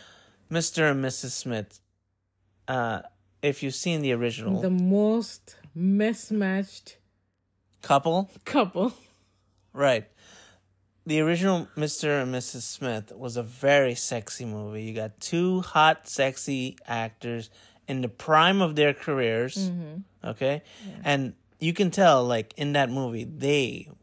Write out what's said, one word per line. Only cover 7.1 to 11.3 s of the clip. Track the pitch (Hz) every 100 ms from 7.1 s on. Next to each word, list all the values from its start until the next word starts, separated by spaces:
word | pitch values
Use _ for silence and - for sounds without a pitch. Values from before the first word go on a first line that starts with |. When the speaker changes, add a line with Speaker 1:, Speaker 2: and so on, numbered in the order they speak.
| _ _ _ _ _ _ _
Speaker 1:
Couple? | - 139 165 170 196 - -
Speaker 2:
couple. | 294 196 175 226 - _ _ _ _ _ _ _
Speaker 1:
Right. | 135 143 117 110 _ - - - _ _ _ _ _ -
The | 156
original | 156